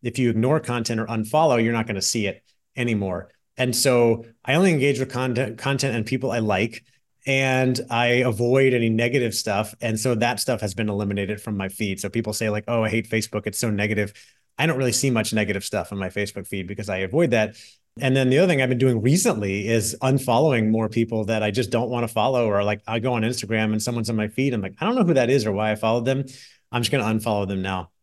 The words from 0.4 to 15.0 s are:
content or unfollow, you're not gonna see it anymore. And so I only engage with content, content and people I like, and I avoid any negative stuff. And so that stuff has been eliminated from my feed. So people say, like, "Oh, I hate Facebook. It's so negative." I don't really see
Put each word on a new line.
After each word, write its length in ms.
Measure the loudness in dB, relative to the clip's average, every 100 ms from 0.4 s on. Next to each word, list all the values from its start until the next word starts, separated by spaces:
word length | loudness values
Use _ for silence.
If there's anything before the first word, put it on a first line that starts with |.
| 2 2
content 400 | 0 -4 -2 -2
or 60 | -2
unfollow, 560 | -4 0 2 4 4
you're 100 | 2
not 160 | 0 -2
gonna 140 | -2
see 240 | -2 -2 -2
it 160 | -6 _ _ _ -6
anymore. 540 | -2 0 -2 -4 -10 _ _ -4
And 180 | -2
so 500 | 2 4 4 4 2 -4 _
I 100 | 0
only 160 | 4 4
engage 300 | 4 2 0
with 100 | -2
content, 480 | -2 -2 0 -2 -4
content 380 | -4 -2 -2 -2
and 100 | -2
people 240 | -2 -2
I 80 | -2
like, 460 | 0 0 0 -4 _ _ _ _ -2
and 520 | 0 2 2 2 0 -2
I 160 | 0 2
avoid 680 | 4 2 2 2 4 4
any 160 | 4 2
negative 460 | 2 2 0 0
stuff. 400 | -2 -2 -2 -2 -4
And 200 | -4 -2
so 140 | 0
that 260 | 0 0 0
stuff 200 | -2 -2
has 140 | -2
been 140 | -4 -2
eliminated 520 | -2 -2 -2 -4 -6
from 160 | -6 -6
my 120 | -6
feed. 320 | -6 -6 -4
So 80 | -4
people 240 | -4 -4
say, 160 | -4 -2
like, 160 | -2 -2
"Oh, 160 | 0
I 40 | 0
hate 200 | 0 -2
Facebook. 340 | -4 -2 -6 -6
It's 120 | -4
so 120 | -2
negative." 440 | 0 0 0 -2 -6 -20 _ _ -2
I 100 | 0
don't 120 | 2
really 140 | 0
see 180 | 0